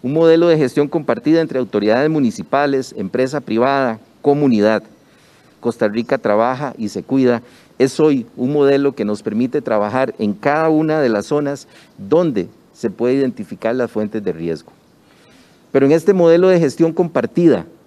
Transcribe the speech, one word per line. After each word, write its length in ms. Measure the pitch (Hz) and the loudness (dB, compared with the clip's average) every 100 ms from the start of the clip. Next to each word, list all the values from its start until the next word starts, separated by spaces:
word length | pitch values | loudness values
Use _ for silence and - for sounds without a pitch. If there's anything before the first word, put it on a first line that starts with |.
Un 100 | 127 | -2
modelo 360 | 151 165 165 170 | 2 4 6 4
de 100 | 156 | 2
gestión 280 | 135 147 147 | 2 0 -2
compartida 540 | 170 139 117 147 165 | -2 -2 -4 0 0
entre 200 | 160 127 | 0 -4
autoridades 500 | 120 107 104 117 151 | -4 -2 0 0 0
municipales, 840 | 160 127 101 - 135 143 135 127 - | 0 0 -2 -4 -2 0 -2 -6 -8
empresa 420 | 95 123 131 143 | -6 -2 -2 -4
privada, 580 | - 110 127 139 131 113 _ _ | -4 0 0 0 -2 -4 _ _
comunidad. 600 | 143 143 143 110 104 107 - _ _ _ _ _ _ _ | -2 2 2 4 2 0 -4 _ _ _ _ _ _ _
Costa 280 | 120 - 110 | -8 -2 -2
Rica 300 | 107 117 135 | -2 -4 -4
trabaja 560 | - 104 117 127 143 - | 0 0 0 -2 -8 -8
y 140 | 107 | -8
se 140 | 101 | -8
cuida. 360 | - 135 127 117 - - _ _ | -4 0 2 0 -6 -20 _ _
Es 200 | 131 - | -6 0
hoy 260 | 156 139 113 - | 0 0 -4 -6
un 160 | 127 | -4
modelo 420 | 147 139 139 139 | 0 2 2 0
que 120 | 131 104 | -4 -6
nos 160 | 104 | -6
permite 400 | - 104 127 147 | -6 -4 -2 -4
trabajar 520 | 123 107 104 127 131 - | -2 -2 -2 -2 -4 -4
en 160 | 107 | -6
cada 340 | 104 139 147 160 | -2 -2 0 0
una 320 | 156 160 156 | 0 0 0
de 80 | 135 | 0
las 160 | 107 | -2
zonas 440 | 101 147 147 139 - - - - | -2 -4 -4 -8 -14 -20 -20 -18
donde 540 | 98 151 175 110 85 - _ | 0 2 2 -2 -6 -10 _
se 160 | _ 117 | _ -8
puede 240 | 92 120 | -2 0
identificar 600 | 135 131 110 101 98 113 | 0 -2 -4 -14 -6 -4
las 160 | 123 120 | -2 -4
fuentes 320 | 110 107 110 | -4 -6 -6
de 100 | 98 | -6
riesgo. 380 | 80 82 80 - _ _ _ _ _ _ _ _ _ _ | -6 -6 -8 -10 _ _ _ _ _ _ _ _ _ _
Pero 120 | 139 | 2
en 80 | 135 | 4
este 220 | 156 156 | 4 2
modelo 340 | 190 170 170 185 | 4 6 6 6
de 100 | 180 | 4
gestión 360 | 156 - 165 | 2 2 0
compartida 720 | 160 175 151 117 - 170 110 80 - | 0 -2 -2 -2 2 4 2 -2 -18